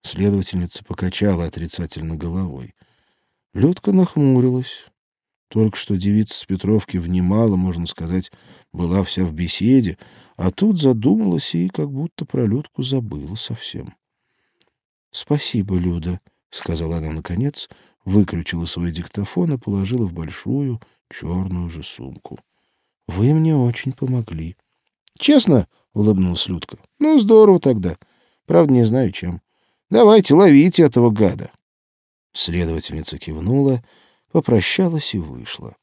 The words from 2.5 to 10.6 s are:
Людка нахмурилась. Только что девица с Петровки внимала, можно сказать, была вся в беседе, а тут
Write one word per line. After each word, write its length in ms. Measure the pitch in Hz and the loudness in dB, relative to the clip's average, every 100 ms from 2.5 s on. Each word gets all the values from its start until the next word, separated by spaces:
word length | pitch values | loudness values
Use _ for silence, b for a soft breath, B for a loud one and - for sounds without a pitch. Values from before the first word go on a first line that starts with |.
| 65 60 _ _ _ _ _ _ _ _ | -10 -16 _ _ _ _ _ _ _ _
Людка 400 | - 139 185 - | 0 0 0 0
нахмурилась. 920 | 185 180 - 139 127 127 127 131 - _ _ _ _ _ _ _ | 2 2 2 2 4 2 -2 -6 -16 _ _ _ _ _ _ _
Только 300 | 110 110 - | 0 0 -2
что 180 | - | -4
девица 400 | 95 101 104 107 | -2 0 0 0
с 100 | - | -4
Петровки 520 | - 95 95 107 - 90 | -4 -4 0 -2 -2 -6
внимала, 580 | 85 90 90 104 117 | -4 -2 0 0 2
можно 320 | 95 92 85 82 | 0 -2 -4 -8
сказать, 420 | - 82 92 - b b b b | -10 -6 -6 -6 b b b b
была 320 | - 85 95 | -8 -2 -2
вся 180 | 92 - | -2 -4
в 80 | 90 | -4
беседе, 680 | 78 87 - 110 131 101 - b b b | -4 -6 -2 2 2 2 -6 b b b
а 160 | - 92 | -4 -4
тут 300 | - | 0